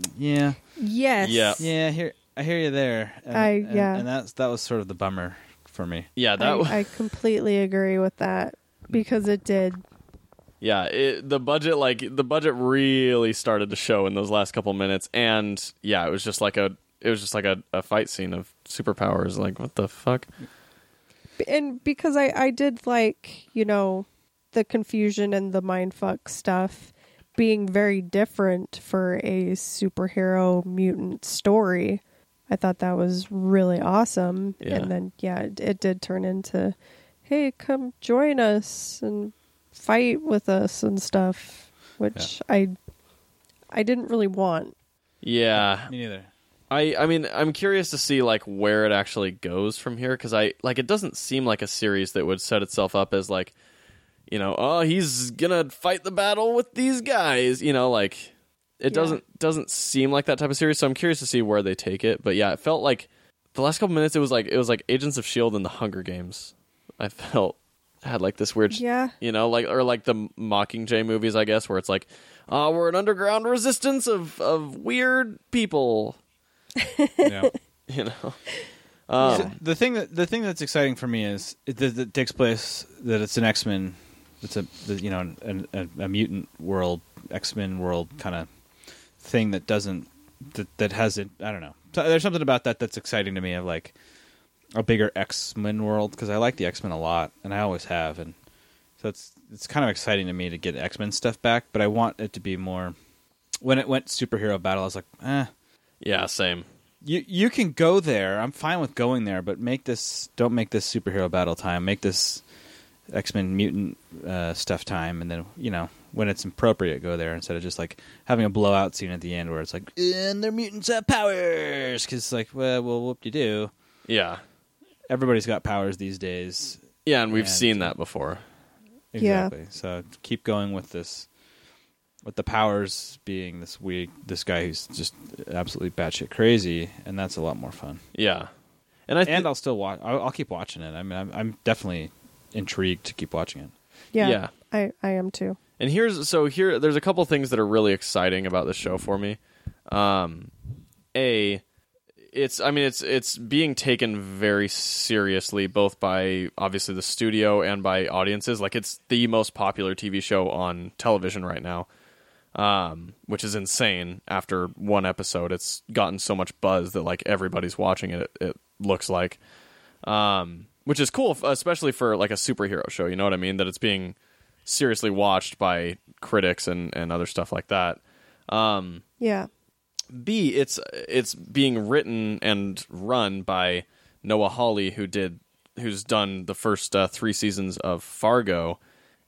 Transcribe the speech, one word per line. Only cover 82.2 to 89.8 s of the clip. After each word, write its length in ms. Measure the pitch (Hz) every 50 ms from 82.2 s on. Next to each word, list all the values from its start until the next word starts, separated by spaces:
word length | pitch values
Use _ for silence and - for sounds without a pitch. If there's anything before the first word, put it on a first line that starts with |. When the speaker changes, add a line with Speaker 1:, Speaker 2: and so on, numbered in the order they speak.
| 127 -
Speaker 1:
place, 560 | - - 127 117 113 107 - - - - - - - -
that 200 | - 120 113 104
it's 160 | 107 104 -
an 60 | 120 113
X-Men, 500 | 110 107 - - 110 101 95 95 90 90 - - - - - - - _ -
it's 160 | - - -
a, 60 | 104 90 - - - -
the, 80 | 107 101
you 160 | 95 95 104
know, 80 | 95 92
an, 480 | 92 85 - - - 110 98 95 92 - -
an, 160 | 98 90 82 85 -
a 80 | 98 95
mutant 400 | 98 104 110 - 95 98 - - _ -
world, 420 | 80 92 98 92 90 87 87 85 - _ - - - -
X-Men 480 | 90 92 - - - 107 98 92 92
world 320 | 92 90 90 87 85 85 - -
kinda 300 | - - 95 87 85 82 - _ _ _ _ _ _ - - - - - _ _ _
thing 320 | - - - 117 110 104
that 160 | 98 90 -
doesn't, 400 | - 107 104